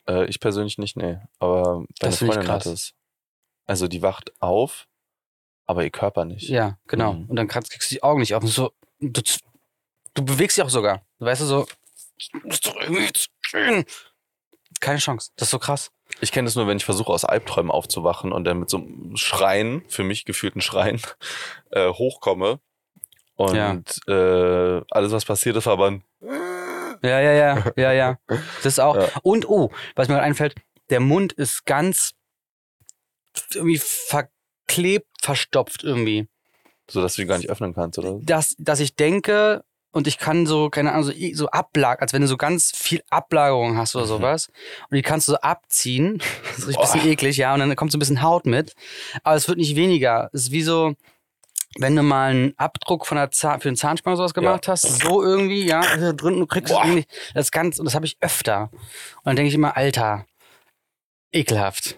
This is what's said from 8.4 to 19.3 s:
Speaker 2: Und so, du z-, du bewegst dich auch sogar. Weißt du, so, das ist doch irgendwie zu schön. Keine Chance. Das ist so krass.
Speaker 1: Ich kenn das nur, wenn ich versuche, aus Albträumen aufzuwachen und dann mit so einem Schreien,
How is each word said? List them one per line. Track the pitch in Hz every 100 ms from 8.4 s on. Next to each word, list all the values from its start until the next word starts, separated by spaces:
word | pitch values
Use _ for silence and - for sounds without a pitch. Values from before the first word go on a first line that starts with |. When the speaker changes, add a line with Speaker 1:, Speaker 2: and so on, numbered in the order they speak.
Speaker 2:
Und | 113
so, | 110 131 _ _ -
du | 143 120
z-, | - - - _ _ _ _ _ -
du | -
bewegst | 135 139 202 -
dich |
auch | 143
sogar. | 131 104 95 _ -
Weißt | 117 127
du, | 147
so, | 139 - - _ _ - - - -
das | -
ist | - -
doch | -
irgendwie | - 180 208
zu | - - _
schön. | - - - 214 123 - - _ _ _ _ _ _ -
Keine | 139 143
Chance. | 147 120 - -
Das | 117
ist |
so | 131
krass. | - 143 - _ - -
Speaker 1:
Ich | -
kenn | 139
das | 120 113
nur, | 104
wenn | 101
ich |
versuche, | - 98 110
aus | 87
Albträumen | - 110 - - 87
aufzuwachen | 78 - - 82 85 95
und | 90
dann | 87 87
mit | 87
so | 95
einem | 82 - 87 104
Schreien, | -